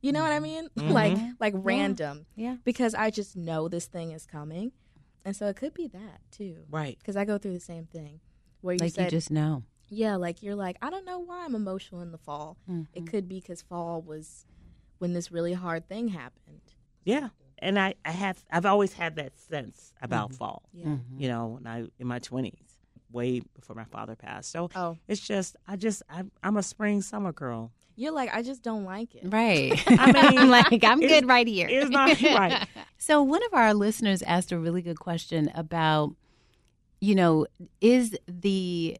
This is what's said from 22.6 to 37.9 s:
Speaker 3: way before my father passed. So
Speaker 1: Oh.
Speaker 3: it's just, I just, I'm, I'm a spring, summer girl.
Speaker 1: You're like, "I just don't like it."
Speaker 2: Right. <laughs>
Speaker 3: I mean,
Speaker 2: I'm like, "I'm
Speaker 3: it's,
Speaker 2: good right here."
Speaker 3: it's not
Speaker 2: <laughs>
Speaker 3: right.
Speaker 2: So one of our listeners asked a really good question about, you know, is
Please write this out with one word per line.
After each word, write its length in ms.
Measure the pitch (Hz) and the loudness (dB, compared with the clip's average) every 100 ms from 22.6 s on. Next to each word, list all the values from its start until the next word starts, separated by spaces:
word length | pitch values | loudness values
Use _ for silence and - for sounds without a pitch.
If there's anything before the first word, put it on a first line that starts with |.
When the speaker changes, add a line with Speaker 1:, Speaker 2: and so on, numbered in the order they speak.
| _ _ _ _ _ | _ _ _ _ _
Speaker 3:
way 300 | 120 123 123 - | -6 -4 -4 -8
before 200 | - _ | -20 _
my 100 | 110 | -18
father 300 | 113 107 107 | -16 -14 -14
passed. 360 | 110 - 104 - | -14 -16 -14 -12
So 180 | 165 175 185 | -10 -8 -6
Speaker 1:
Oh. 200 | 175 165 - | -8 -8 -10
Speaker 3:
it's 180 | 202 - | -10 -4
just, 300 | 202 185 - - | -6 -6 -12 -14
I 80 | 196 | -6
just, 260 | 220 202 - | -6 -6 -12
I'm, 220 | 165 185 _ | -14 -14 _
I'm 120 | 185 208 | -4 -2
a 60 | |
spring, 400 | - - 214 202 | -4 -4 -2 -2
summer 300 | 190 208 190 | -4 -6 -6
girl. 400 | 156 135 117 113 _ _ - | -6 -8 -8 -10 _ _ -10
Speaker 1:
You're 140 | 277 | -8
like, 160 | 311 240 | -4 -4
"I 80 | 220 | -4
just 200 | 240 269 | -6 -8
don't 220 | 240 220 | -8 -8
like 300 | 190 190 233 | -8 -10 -12
it." 80 | - | -12
Speaker 2:
Right. 480 | 180 214 233 170 135 - | -2 0 4 4 4 0
<laughs> 20 | - | 6
Speaker 3:
I 260 | 240 262 | 8 10
mean, 260 | - 285 262 | 10 8 10
Speaker 2:
I'm 120 | 269 | 10
like, 340 | 240 - 226 | 10 8 6
"I'm 160 | 220 254 | 6 6
Speaker 3:
it's, 80 | 277 | 8
Speaker 2:
good 160 | 311 254 | 6 8
right 200 | 247 233 | 6 6
here." 200 | 202 170 | 0 0
Speaker 3:
it's 180 | 254 285 | 2 2
not 320 | 277 269 302 | 4 6 6
Speaker 2:
<laughs> 0 | |
Speaker 3:
right. 460 | 294 233 190 233 - - - _ | 6 4 4 0 -4 -10 -20 _
Speaker 2:
So 240 | - 302 | 4 6
one 200 | 277 320 466 | 6 2 0
of 80 | |
our 180 | 359 226 | 4 4
listeners 480 | 214 202 214 214 190 | 4 2 0 0 0
asked 300 | - 170 - | 2 0 0
a 60 | 175 | -4
really 240 | 165 175 | -2 -4
good 160 | 175 165 | -4 -10
question 520 | - 170 - 165 147 | -6 -6 -4 -2 -2
about, 600 | - 160 170 160 156 147 - _ _ _ _ _ _ _ _ | -2 -6 0 2 2 0 -6 _ _ _ _ _ _ _ _
you 140 | 196 | 2
know, 320 | 190 175 160 - _ 175 _ | 4 6 4 0 _ -20 _
is 340 | 220 | 4